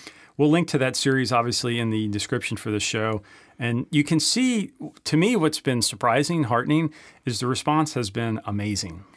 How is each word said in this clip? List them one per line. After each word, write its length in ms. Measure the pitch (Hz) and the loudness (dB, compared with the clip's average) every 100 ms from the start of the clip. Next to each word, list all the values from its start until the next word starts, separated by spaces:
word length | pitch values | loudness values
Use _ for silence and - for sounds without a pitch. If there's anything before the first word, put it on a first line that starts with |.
| - - - - | -20 -20 -14 0
We'll 120 | 147 | 4
link 160 | 165 170 | 4 2
to 100 | 143 | 0
that 180 | 131 113 | 0 0
series, 360 | 139 131 120 | 0 2 2
obviously, 480 | 120 120 - 123 120 | 2 2 -2 -2 -2
in 100 | 113 | 0
the 180 | 110 107 | -2 -2
description 480 | 101 - 123 - 107 | -4 -4 -4 -4 -6
for 120 | 110 | -4
the 100 | 107 | -2
show. 440 | - 113 110 107 - - - - | -2 -2 -2 -4 -8 -20 -20 -6
And 300 | 120 120 - | -4 -2 0
you 140 | 147 | 0
can 160 | 147 160 | 2 2
see, 520 | - 233 254 226 - - - - - | 2 0 0 0 -4 -10 -16 -12 0
to 120 | 156 | 2
me, 180 | 202 226 | 4 4
what's 240 | 156 - | 2 0
been 220 | 139 120 | -2 0
surprising, 640 | - 101 120 127 147 170 | -2 0 2 2 2 0
heartening, 500 | 117 120 127 156 156 - - - 131 | 2 0 2 0 0 -6 -20 -8 -6
is 140 | 107 | -4
the 80 | 123 | -2
response 480 | 127 - 156 151 131 | -2 2 2 2 -2
has 160 | 107 | -4
been 280 | 117 117 110 - | -4 -4 -4 -4
amazing. 580 | 101 104 101 92 85 - | -4 -2 -4 -6 -12 -20